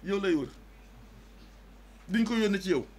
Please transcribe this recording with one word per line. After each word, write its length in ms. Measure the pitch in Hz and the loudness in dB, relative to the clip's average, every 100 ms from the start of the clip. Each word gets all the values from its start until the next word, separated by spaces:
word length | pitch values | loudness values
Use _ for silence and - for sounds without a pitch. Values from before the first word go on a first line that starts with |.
Yow 160 | 180 196 | -4 -2
lay 160 | 190 | 0
wër. 140 | 160 127 - - - - - - - - - - - - - - - - | 0 -2 -10 -20 -20 -20 -20 -20 -20 -20 -20 -20 -20 -20 -20 -20 -20 -4
Duñ 160 | 208 | 0
ko 100 | 220 | 0
yónnee 260 | 233 214 196 | 2 2 0
ci 100 | 185 | 2
yow. 160 | 151 104 | 0 0